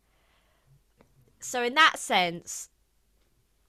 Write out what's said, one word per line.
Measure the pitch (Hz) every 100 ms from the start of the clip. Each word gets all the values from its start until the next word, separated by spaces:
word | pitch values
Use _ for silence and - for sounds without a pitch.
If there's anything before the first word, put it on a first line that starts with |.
| _ _ _ _ _ _ _ _ _ _ _ _ _ _
So | - 247
in | 240 294
that | 320 -
sense, | - 208 175 170 - - - _ _ _ _ _ _ _ _ _